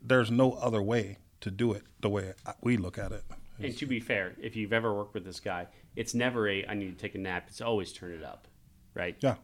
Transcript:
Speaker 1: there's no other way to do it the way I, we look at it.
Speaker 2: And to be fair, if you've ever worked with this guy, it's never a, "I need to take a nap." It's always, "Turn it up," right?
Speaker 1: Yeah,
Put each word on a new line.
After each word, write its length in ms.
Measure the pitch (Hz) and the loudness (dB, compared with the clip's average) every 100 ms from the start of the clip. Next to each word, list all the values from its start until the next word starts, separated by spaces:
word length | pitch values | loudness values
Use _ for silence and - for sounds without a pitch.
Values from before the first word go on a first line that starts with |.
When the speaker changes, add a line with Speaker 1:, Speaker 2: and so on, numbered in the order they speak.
| 117 | 4
Speaker 1:
there's 240 | 127 113 | 6 6
no 220 | 120 131 | 6 6
other 280 | 120 123 110 | 4 2 4
way 360 | 101 120 98 98 - - | 4 2 0 -6 -18 -10
to 80 | 104 | -6
do 200 | 95 117 | 0 0
it 100 | 101 - - | 0 -6 -4
the 80 | 107 | 0
way 240 | 101 95 - - | 0 -4 -8 -12
I, 80 | - | -2
we 140 | 120 117 | 2 2
look 200 | 90 - | 2 -4
at 140 | - | -6
it. 120 | 107 - - - - | -6 -8 -10 -14 -8
Speaker 2:
And 140 | 131 113 | -6 -4
to 80 | 139 | -2
be 140 | 117 | -2
fair, 340 | 113 104 90 - | 0 0 -2 -6
if 140 | 113 110 | -8 -4
you've 180 | 101 | 2
ever 200 | 113 113 | 2 4
worked 200 | 101 104 | 0 -2
with 120 | 104 92 | -6 -8
this 140 | 87 | -8
guy, 280 | 101 87 92 - - 113 | -6 -6 -6 -14 -12 -6
it's 180 | 113 | -2
never 340 | 120 127 120 104 | 0 0 2 2
a, 160 | 98 98 | 0 -2
"I 60 | 104 | -4
need 200 | 92 87 | -4 -6
to 40 | |
take 140 | 104 101 | -8 -6
a 20 | |
nap." 280 | 95 90 - | -4 -4 -6
It's 100 | - | -6
always, 320 | 117 107 85 | 0 0 0
"Turn 220 | - 90 | -8 -12
it 100 | 80 | -10
up," 240 | 71 - - - - - - | -12 -14 -18 -20 -20 -20 -12
right? 240 | - 90 - | -6 -6 0
Speaker 1:
Yeah, 160 | 135 110 | 0 0